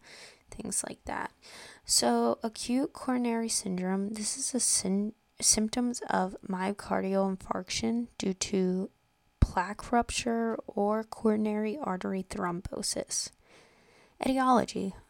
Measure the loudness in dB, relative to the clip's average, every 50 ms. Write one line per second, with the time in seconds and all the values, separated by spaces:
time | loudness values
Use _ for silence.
0 | -16 -20 -20 -20 -20 -20 -20 -20 _ -18 -14 -10 -8 -4 -4 -4 -4 -4 -8 -10
1 | -8 -8 -6 -6 -6 -8 _ _ -20 -20 -20 -18 -18 -18 -20 -12 -2 2 2 4
2 | 4 4 4 4 4 2 2 0 -2 -6 -6 -6 -4 0 0 0 0 0 -4 -6
3 | -4 -2 0 0 0 0 0 0 0 0 -2 -2 -2 -2 -2 -2 0 0 0 0
4 | 0 -2 -4 -4 -4 -4 -4 -4 -4 -2 -2 0 2 2 2 2 2 2 0 2
5 | 0 -2 -4 _ _ _ _ 0 4 4 4 4 4 0 0 0 0 0 -2 -4
6 | -2 0 2 2 2 0 -2 -8 -6 -6 -4 -2 -2 -2 -4 -4 -4 -2 -2 0
7 | 0 2 2 2 2 2 0 -4 -4 -4 -4 -4 -4 -4 -4 -2 0 0 0 0
8 | -2 -4 _ -2 -2 -2 0 0 -2 0 2 2 2 2 2 0 -2 -4 _ _
9 | _ _ _ _ _ _ _ 0 0 2 2 0 0 -2 -4 -10 -4 2 2 2
10 | 2 2 -2 -2 -2 0 0 0 0 -2 -2 -4 -6 -6 -2 0 2 2 2 0
11 | -2 -4 -6 0 2 4 4 4 2 2 0 0 0 -2 -2 -2 -2 -2 -2 -2
12 | -2 -2 -2 -2 -4 -4 -4 -2 -2 -2 -2 -2 -6 -6 -6 -4 -4 -2 -2 -4
13 | -4 -4 -4 -4 -6 -6 -10 _ _ _ -20 -20 -20 -20 _ _ _ -20 -20 -20
14 | -20 _ _ -2 0 2 2 4 6 6 6 6 6 2 -2 -4 -4 -4 -6 -8
15 | -16